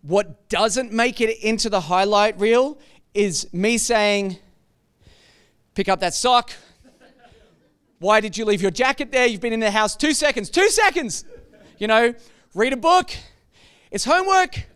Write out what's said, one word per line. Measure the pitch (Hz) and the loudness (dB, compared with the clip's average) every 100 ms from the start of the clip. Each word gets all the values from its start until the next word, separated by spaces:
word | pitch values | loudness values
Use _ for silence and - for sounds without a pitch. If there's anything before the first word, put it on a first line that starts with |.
what | 143 190 190 - _ | 0 -2 -2 -12 _
doesn't | 165 220 226 247 | -2 0 -2 -4
make | 226 240 - | -2 -2 0
it | 220 220 | -2 -2
into | 214 220 220 | -4 -2 -2
the | 214 | -2
highlight | 156 180 196 208 208 196 | 0 0 2 2 2 0
reel | 208 233 269 302 _ _ _ | 2 2 0 -6 _ _ _
is | 202 208 156 - | -2 -2 -2 -8
me | 170 208 233 | -2 0 0
saying, | - 233 208 202 196 180 _ _ _ _ _ _ _ _ _ _ _ _ _ | 0 2 2 0 -2 -8 _ _ _ _ _ _ _ _ _ _ _ _ _
"Pick | - 196 | -6 -2
up | 190 | 0
that | 180 | -2
sock. | - 247 240 - - _ _ _ _ - _ _ _ _ _ _ _ _ _ | -2 2 2 0 -14 _ _ _ _ -20 _ _ _ _ _ _ _ _ _
Why | 180 214 | 2 2
did | 214 202 | 2 -4
you | |
leave | 220 202 | -2 0
your | 190 | -2
jacket | 180 254 277 269 | 0 -2 -2 -4
there? | 262 247 | 0 0
You've | 208 | 0
been | 233 | -4
in | 226 | -2
the | 220 | 0
house | 208 214 - | 0 -2 0
two | 302 | -2
seconds, | 285 294 254 202 | 0 0 -2 -4
two | - 403 | 2 2
seconds. | - 415 349 247 - - - - - - _ | 4 0 0 -6 -10 -14 -20 -20 -20 -20 _
You | 214 | 2
know, | 220 233 233 - _ _ | 4 2 -2 -20 _ _
read | 170 240 | -4 -2
a | 269 | 0
book. | 320 359 - - - _ _ _ _ _ _ | 4 4 2 -12 -18 _ _ _ _ _ _
It's | 202 | -8
homework. | 240 339 381 381 370 - - | 0 0 4 2 2 -4 -14